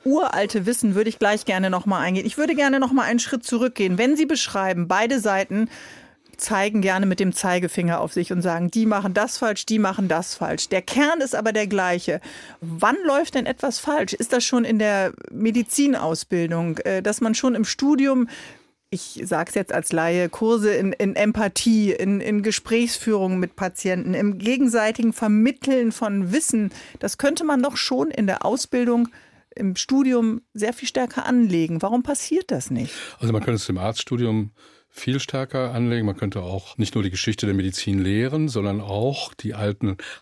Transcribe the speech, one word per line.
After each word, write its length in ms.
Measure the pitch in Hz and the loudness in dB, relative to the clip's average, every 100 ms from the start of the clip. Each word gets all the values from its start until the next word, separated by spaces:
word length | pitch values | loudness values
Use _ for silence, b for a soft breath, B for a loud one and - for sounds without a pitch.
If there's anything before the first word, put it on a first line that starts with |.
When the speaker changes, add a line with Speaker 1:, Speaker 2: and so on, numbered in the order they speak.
Speaker 1:
uralte 640 | 262 302 370 - 208 214 185 | 0 2 2 0 0 0 0
Wissen 280 | 240 214 | 0 2
würde 140 | 190 208 | 2 0
ich 100 | - | 2
gleich 280 | 208 214 - | 2 2 0
gerne 240 | 185 190 | 0 2
noch 160 | 185 202 | 0 0
mal 140 | 185 | 0
eingehen. 260 | 165 185 220 | 0 0 -2
Ich 100 | - | -2
würde 180 | 320 | 0
gerne 260 | 294 277 269 | 2 2 2
noch 120 | 254 | 2
mal 120 | 269 | 2
einen 140 | 214 240 | 2 0
Schritt 260 | - 262 | 0 -4
zurückgehen. 520 | - 240 247 247 185 180 | -2 0 0 0 0 2
Wenn 180 | 247 | 2
Sie 120 | 302 302 | 4 2
beschreiben, 640 | 285 - 196 190 175 170 | 0 -2 -2 0 0 0
beide 320 | 185 233 269 | 2 2 2
Seiten 500 | 208 196 190 196 226 B B B B B _ - | 2 0 0 0 -2 B B B B B _ -8
zeigen 460 | - 208 202 214 | -2 0 2 2
gerne 240 | 190 190 196 | 2 2 2
mit 120 | 180 | 2
dem 140 | 190 | 0
Zeigefinger 680 | - 190 180 175 - 175 170 | 0 0 0 0 0 0 0
auf 120 | 160 | -2
sich 180 | - 175 | -4 -2
und 120 | 180 | -2
sagen, 280 | 175 170 175 | 0 0 0
„Die 140 | 226 | 2
machen 300 | 220 202 190 | 2 2 0
das 240 | 190 226 - | 0 0 0
falsch, 260 | 233 202 | -2 -2
die 140 | - 220 | -2 0
machen 280 | 196 190 190 | 0 0 0
das 280 | 165 185 | 0 -2
falsch.“ 340 | - 165 156 - | -6 -4 -4 -2
Der 140 | 190 | -2
Kern 400 | - 247 294 339 | 0 2 2 2
ist 120 | 277 | 0
aber 200 | - 214 | 0 0
der 120 | 214 208 | 0 0
gleiche. 540 | 196 180 175 - 165 B B B B | 0 2 0 -2 -4 B B B B
Wann 360 | 165 165 208 311 349 | -10 2 2 4 2
läuft 300 | 277 320 262 | 2 2 -2
denn 100 | - | -2
etwas 320 | 262 285 - | -2 -4 -4
falsch? 340 | - 294 - | -2 -2 -2
Ist 220 | - 233 | -4 0
das 100 | - | 0
schon 200 | - 247 | 2 0
in 140 | 233 220 | 2 2
der 360 | 214 202 185 - - | 2 2 0 -4 -12
Medizinausbildung, 1500 | - 220 226 220 - 285 254 160 160 - 175 170 170 170 156 | -2 0 2 0 2 2 2 0 -4 -2 -2 0 0 -2 -2
äh, 240 | - 190 | -2 -2
dass 200 | 196 208 | 0 0
man 120 | 226 | 0
schon 200 | 220 254 | 2 0
im 100 | 226 | 0
Studium, 640 | 220 - 277 285 277 262 233 B B B B _ - | -2 0 2 4 4 2 0 B B B B _ -10
ich 300 | 185 - - | -10 -8 -10
sag's 300 | 180 165 170 | -4 -2 -2
jetzt 180 | 196 185 | -4 -2
als 200 | 165 - | -2 0
Laie, 360 | 165 165 175 175 | 0 2 2 0
Kurse 460 | - 220 233 208 | 0 2 2 2
in, 180 | 196 190 | 2 0
in 220 | - 196 | 0 -2
Empathie, 800 | - 208 220 202 - 240 220 208 | 2 0 2 0 0 2 4 4
in, 280 | - 190 202 | 2 0 0
in 220 | - 208 | 0 0
Gesprächsführung 960 | 208 202 - 226 240 - 226 208 185 185 | 0 -4 0 0 0 -2 0 0 2 0
mit 160 | 180 | -2
Patienten, 600 | - 185 - 190 180 180 | -4 -6 -4 -2 -2 0
im 240 | 185 208 190 | 0 0 0
gegenseitigen 720 | 208 254 262 226 214 220 233 | 0 2 4 4 2 2 0
Vermitteln 800 | - 220 214 233 277 - 262 233 | 0 2 4 4 2 0 2 2
von 400 | - 220 196 180 | 0 -2 -2 0
Wissen, 400 | 262 - 226 202 B B B | 0 0 0 -2 B B B
das 180 | 196 - | -6 0
könnte 280 | 285 330 | 0 0
man 180 | 320 277 | 2 2
doch 140 | 240 - | 2 0
schon 340 | - 262 302 | -2 0 0
in 160 | - 202 | 0 0
der 180 | 180 | 0
Ausbildung, 640 | - 262 - 254 240 240 240 b b b b | 0 -2 0 0 2 2 2 b b b b
im 220 | - 196 185 | -4 -4 -2
Studium 680 | - 269 262 247 226 226 _ | 0 2 4 4 2 -2 _
sehr 180 | 214 208 | -4 -4
viel 160 | 247 254 | -4 -4
stärker 360 | - 247 - | -2 -2 -2
anlegen. 580 | - 247 220 175 160 165 | 0 4 4 4 0 0
Warum 200 | 190 247 | 0 0
passiert 480 | 247 285 - 330 - | 0 -2 0 -2 0
das 200 | 170 - | -4 -2
nicht? 200 | 123 - B B B | -4 -4 B B B
Speaker 2:
Also 120 | 117 | 0
man 100 | 107 | 0
könnte 140 | 104 113 | 0 -2
es 60 | - | -2
im 100 | 92 | -4
Arztstudium 720 | 98 113 - 123 120 110 107 _ b b b | -4 -4 -4 -2 0 0 -2 _ b b b
viel 280 | - - 135 | -10 -4 -4
stärker 520 | - 135 131 135 123 | -4 -6 -4 -4 -2
anlegen. 320 | 120 120 117 | 0 0 0
Man 120 | 107 98 | -2 -2
könnte 260 | 104 101 | -4 -4
auch 340 | 90 95 - - | -6 -8 -8 -4
nicht 200 | 107 117 | -2 0
nur 80 | |
die 80 | 98 | -2
Geschichte 340 | 90 - 107 104 | -2 -4 -2 0
der 80 | |
Medizin 460 | 98 95 - - 98 | 0 -2 -4 -2 0
lehren, 480 | 95 104 127 151 156 | 2 0 0 0 -2
sondern 320 | 113 101 101 | -2 -2 -4
auch 540 | 101 101 123 139 - | -4 -2 -2 -2 -8
die 200 | - 107 | -10 -8
alten 440 | 104 104 101 104 92 B B | -4 -2 -2 -2 -4 B B